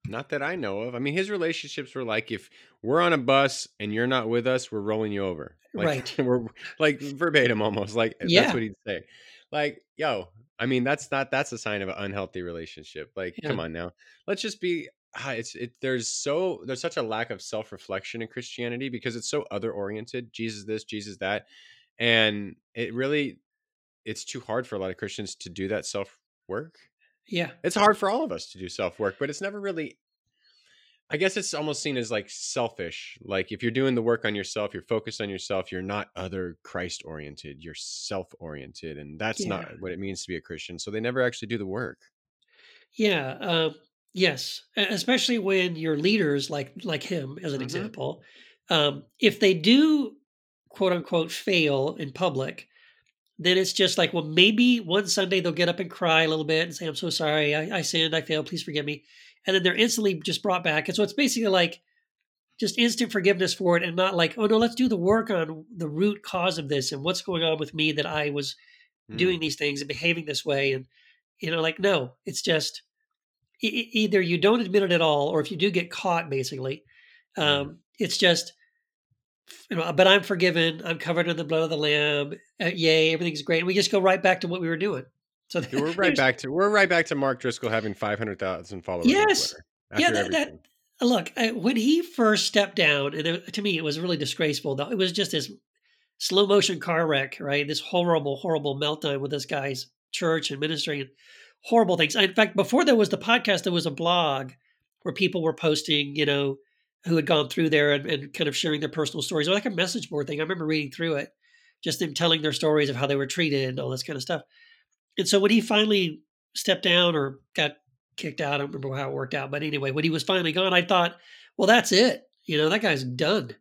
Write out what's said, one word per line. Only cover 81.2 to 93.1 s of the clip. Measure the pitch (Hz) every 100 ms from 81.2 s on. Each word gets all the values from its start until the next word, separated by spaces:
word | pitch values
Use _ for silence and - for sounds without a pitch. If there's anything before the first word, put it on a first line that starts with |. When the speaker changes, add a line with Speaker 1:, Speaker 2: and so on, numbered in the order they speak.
| 170
Speaker 2:
in | 165
the |
blood | 151 160
of | 160
the | 156
Lamb, | 151 147 147 147 143 - _ _
uh, | 175
yay, | 180 160 160 160
everything's | 160 175 151
great." | 143 165
And | 175
we |
just | 190 190
go | 202
right | 185 185
back | 190 180
to | 175
what | 185
we | 170
were | 160
doing. | 202 139 127 _ _ _ _
So | 175
<laughs> | -
Speaker 1:
Yeah, | 135
we're | 151
right | 170 185
Speaker 2:
there's | 143
Speaker 1:
back | 131 123
to, | 131
we're | 160 202
right | 208 190
back | 170 165
to | 147
Mark | 135 127
Driscoll | 127 110 117
having | 113 107
five | 98 104 104
hundred | 110 95
thousand | 95 87 87 95
followers | 90 90 196
on |
Speaker 2:
Yes. | 381 427 381 -
Speaker 1:
Twitter | - _ _ _ -
Speaker 2:
Yeah, | 339
Speaker 1:
after |
Speaker 2:
that, | - -
that, | 320 294
Speaker 1:
everything. | - _ _ _ _
Speaker 2:
look, | 247 233 170 -
I, | 226
when | 233 196 240
he | 240 330
first | 339 - 220 208 -
stepped | 214 196 -
down, | 156 143 139